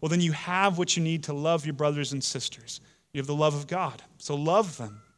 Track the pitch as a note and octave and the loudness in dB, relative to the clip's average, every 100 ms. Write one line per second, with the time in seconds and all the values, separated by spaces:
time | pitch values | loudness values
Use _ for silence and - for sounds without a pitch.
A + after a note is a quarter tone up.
0 | D#3 F3 E3+ D3+ - F3+ G3 F3 F3 - | 0 2 2 0 -2 2 4 2 0 2
1 | D#3+ E3 D3+ D3 D#3 E3+ D3 C#3+ D3 D3 | 2 0 -2 -2 2 2 0 0 0 0
2 | C#3 C#3 - C3+ - - A2+ - - _ | -2 -2 -4 -4 -6 -10 -16 -16 -18 _
3 | _ C#3 C3+ D3 D3+ D3 C#3+ F3 E3 - | _ -8 -4 2 4 2 -4 -4 -4 -6
4 | - - - D3 D3+ F#3+ G3+ C#3+ A2+ G#2 | -18 -16 -6 -2 4 4 2 -2 -10 -12
5 | - | -20